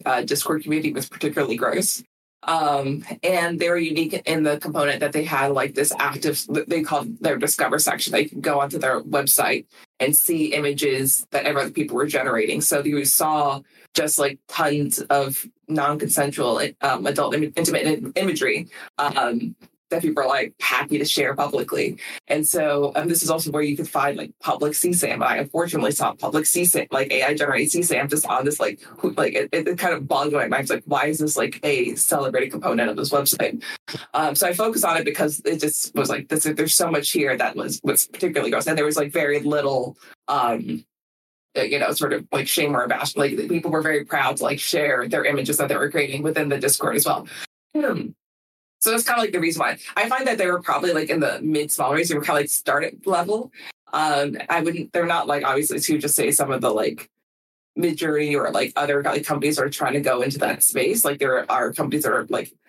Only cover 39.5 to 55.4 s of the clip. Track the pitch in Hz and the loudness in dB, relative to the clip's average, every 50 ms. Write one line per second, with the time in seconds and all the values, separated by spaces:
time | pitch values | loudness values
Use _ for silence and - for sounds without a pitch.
39.5 | 151 147 139 139 135 127 123 135 - _ - - - _ - - 143 139 120 117 | 0 0 0 0 0 0 -2 -4 -8 _ -20 -20 -20 _ -4 -2 0 0 2 0
40.5 | 113 - - - 120 - - _ _ _ _ _ _ _ _ _ _ _ _ _ | 0 -2 -4 -6 -8 -8 -10 _ _ _ _ _ _ _ _ _ _ _ _ _
41.5 | - - - 110 143 143 - - 147 - 151 - - - - - - - - - | -4 -2 -2 0 0 0 0 0 0 0 0 -2 -2 -4 -4 -4 -4 -2 -2 0
42.5 | - - 147 143 143 123 123 120 131 - 147 143 - 156 139 143 - - - - | 0 0 0 2 0 0 0 0 -2 -2 -2 -4 -2 0 0 0 0 -2 -2 0
43.5 | 170 165 - 165 156 156 151 156 151 143 143 - 156 143 135 131 143 - - 156 | -2 0 0 0 0 0 0 2 0 0 0 -2 -2 0 0 0 0 0 -2 -2
44.5 | 143 139 - - 175 156 147 143 131 123 120 113 127 120 - 139 143 139 135 - | -2 -2 -2 -2 0 0 2 2 0 0 0 0 -2 0 0 0 0 0 0 0
45.5 | 151 - 143 135 143 - 143 143 - 151 143 135 135 143 147 156 160 160 147 143 | 0 0 0 0 0 0 0 0 0 0 -2 0 -2 -2 -2 -2 0 0 0 0
46.5 | 139 - 131 143 - - - - - 147 - 151 - - - - - - - - | 0 0 2 0 0 2 0 -2 0 0 0 0 0 -2 -4 -10 -14 -14 -16 -16
47.5 | _ _ _ _ - 302 294 247 - - - - - _ _ _ _ _ _ _ | _ _ _ _ -2 0 0 0 -2 -2 -6 -8 -12 _ _ _ _ _ _ _
48.5 | _ _ _ _ _ - - 220 233 233 233 - 240 240 220 202 180 170 160 165 | _ _ _ _ _ -2 0 0 2 2 0 0 0 0 0 0 0 0 0 0
49.5 | 156 156 131 - - - - - - 214 214 233 254 269 269 254 - - 185 180 | 0 0 -2 -2 -2 -4 -10 -6 -2 -2 0 0 0 0 0 0 0 2 2 0
50.5 | 175 175 - 165 131 139 175 180 165 156 - - - 156 - - - - - 156 | 0 -2 0 0 0 0 2 2 2 0 0 0 0 0 2 0 0 -2 -2 0
51.5 | 156 147 151 147 - - 131 135 147 156 170 170 156 147 - 175 151 147 143 - | 0 0 0 -2 -2 -2 0 0 2 0 0 0 0 -2 0 0 0 0 2 0
52.5 | - - - - 135 143 160 - - - - 190 180 170 175 196 214 226 254 - | -2 -2 0 0 0 0 0 -2 -6 -6 -2 0 0 0 2 0 -2 -2 -2 -8
53.5 | _ - - - - _ _ - - 151 156 151 147 143 143 143 143 - - - | _ -18 -20 -20 -20 _ _ -6 -2 0 2 2 2 2 0 0 -2 -6 -4 -2
54.5 | 170 170 165 170 170 170 - - - 175 170 170 170 170 - - 143 143 | 0 0 0 0 -2 -2 -8 -2 0 0 2 2 2 0 2 0 0 0